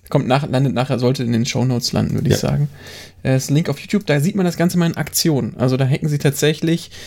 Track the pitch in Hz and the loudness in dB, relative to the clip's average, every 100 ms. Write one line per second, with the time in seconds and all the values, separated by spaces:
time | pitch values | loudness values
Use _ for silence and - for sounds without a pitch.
0 | - 147 117 135 147 127 139 113 135 123 | -2 0 2 0 2 0 2 0 0 0
1 | 123 131 120 117 123 - 127 120 - - | 0 0 0 0 0 0 0 0 -2 -2
2 | - - - 104 - 139 147 - - - | 0 0 2 2 2 0 -2 -6 -18 -18
3 | - - 131 131 - 143 175 - - 208 | -20 -6 0 0 2 0 0 -4 -2 -2
4 | - 147 160 202 180 165 175 180 170 - | 2 2 2 2 0 2 0 2 0 -2
5 | 151 - 170 139 110 - 127 127 131 143 | -4 -2 0 0 -2 0 0 2 2 0
6 | 156 147 143 139 147 156 165 170 - - | 0 0 0 2 0 2 0 0 -4 -16